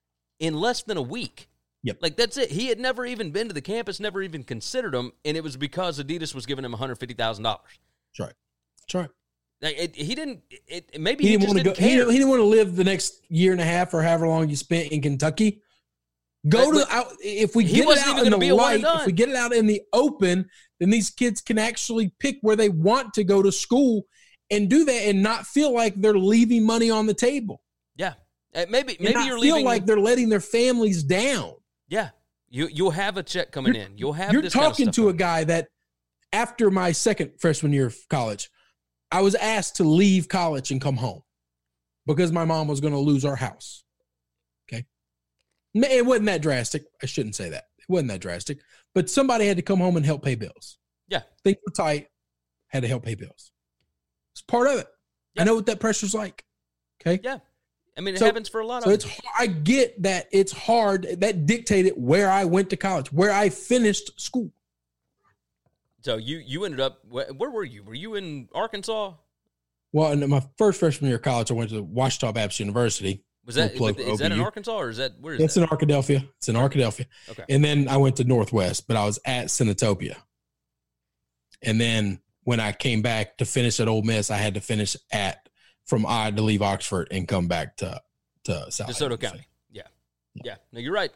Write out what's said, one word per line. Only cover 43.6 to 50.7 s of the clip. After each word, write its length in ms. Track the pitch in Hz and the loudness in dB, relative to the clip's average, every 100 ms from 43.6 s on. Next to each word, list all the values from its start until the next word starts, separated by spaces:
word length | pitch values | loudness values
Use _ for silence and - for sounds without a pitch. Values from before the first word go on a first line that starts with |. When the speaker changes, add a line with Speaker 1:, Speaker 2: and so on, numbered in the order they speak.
| - - _ _ _ _ _ _ _ _ - | -20 -20 _ _ _ _ _ _ _ _ -14
Speaker 2:
Okay. 160 | 113 127 _ _ _ _ _ _ _ _ | -14 -14 _ _ _ _ _ _ _ _
Ma-, 120 | 208 269 | 0 2
it 160 | 262 | 4
wasn't 220 | 240 254 214 | 4 2 2
that 160 | 175 | 0
drastic. 440 | 151 131 117 147 - - | 0 0 -2 -6 -10 -12
I 40 | 127 | -8
shouldn't 300 | - 113 98 | -6 -6 -6
say 140 | 92 | -10
that. 160 | 73 - _ | -12 -16 _
It 60 | - | -4
wasn't 200 | 180 135 | -2 -2
that 100 | 95 | -6
drastic. 400 | 90 87 - 139 _ _ _ | -8 -10 -10 -12 _ _ _
But 140 | 190 170 | -2 0
somebody 380 | - 269 233 208 | 2 2 2 0
had 120 | 185 | 0
to 40 | |
come 160 | - 196 | 0 0
home 180 | 180 170 | 2 2
and 80 | |
help 200 | 147 147 | 0 0
pay 100 | 139 | -2
bills. 440 | 120 107 - - | -4 -6 -14 -20